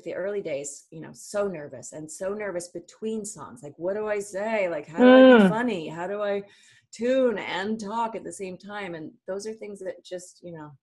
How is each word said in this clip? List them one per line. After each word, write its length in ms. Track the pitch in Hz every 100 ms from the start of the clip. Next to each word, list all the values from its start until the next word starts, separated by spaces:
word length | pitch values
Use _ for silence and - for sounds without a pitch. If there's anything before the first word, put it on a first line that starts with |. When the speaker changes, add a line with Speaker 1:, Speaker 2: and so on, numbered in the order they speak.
Speaker 1:
the 100 | 170
early 260 | - 185 208
days, 460 | 165 139 143 - -
you 80 | 160
know, 100 | 143
so 360 | 147 - 208 202
nervous 440 | 165 147 123 123
and 160 | 156 156
so 220 | - 190
nervous 360 | 208 208 175 175
between 560 | 175 170 - 220 220
songs. 380 | 208 - 113 127
Like, 120 | 143 143
"What 180 | 170
do 120 | 208 214
I 140 | 208
say? 480 | 202 185 214 220 185
Like, 180 | 160 -
how 120 | 156
do 60 | 247
I 260 | 254 262 240
be 60 |
Speaker 2:
Mm. 40 | 190
Speaker 1:
funny? 400 | 175 247 190 156
How 180 | 160 180
do 160 | 208
I 220 | 208 202 202 - _ _ _
tune 460 | - 240 262 247 196
and 420 | 120 165 196 220
talk 340 | 196 226 233
at 80 | 202
the 100 | 170
same 240 | 170 190 180
time?" 380 | 196 208 196
And 180 | 165 156 - -
those 180 | 196 214
are 40 |
things 280 | 220 208 196
that 240 | 185 -
just, 380 | - 180 180 -
you 80 | 180
know, 180 | 165 151 143